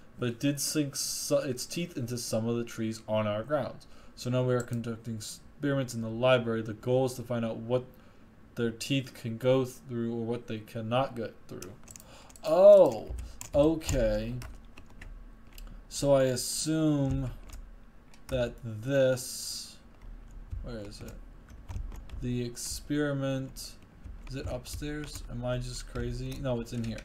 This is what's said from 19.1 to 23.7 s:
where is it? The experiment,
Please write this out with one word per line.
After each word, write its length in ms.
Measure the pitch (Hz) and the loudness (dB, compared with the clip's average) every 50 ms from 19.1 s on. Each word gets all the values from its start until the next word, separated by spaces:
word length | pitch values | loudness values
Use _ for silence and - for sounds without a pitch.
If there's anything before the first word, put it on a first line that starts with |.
| 127 123 - - - - - - - - - - - - - - - - - - - - - - - - - - - - - | 4 0 -2 -8 -8 -8 -8 -8 -8 -10 -10 -14 -16 -20 -20 -20 -20 -18 -16 -16 -16 -16 -16 -16 -16 -16 -12 -10 -10 -8 -8
where 160 | 127 117 110 | -8 -8 -10
is 220 | 101 101 - - | -10 -12 -12 -12
it? 100 | 120 113 - - - - - - - - - - - - - - - - - - - - - - | -12 -14 -14 -14 -16 -16 -18 -20 -20 -18 -18 -16 -14 -10 -8 -8 -8 -8 -10 -12 -12 -12 -10 -6
The 200 | 120 123 123 123 120 | -4 -4 -2 -2 -4
experiment, 1300 | 120 120 - - - - - - - 147 147 147 143 139 139 135 135 135 131 131 131 - - - - | -6 -8 -8 -8 -8 -8 -10 -4 -2 0 0 2 0 0 -2 -2 -2 -2 -2 -4 -8 -10 -12 -14 -14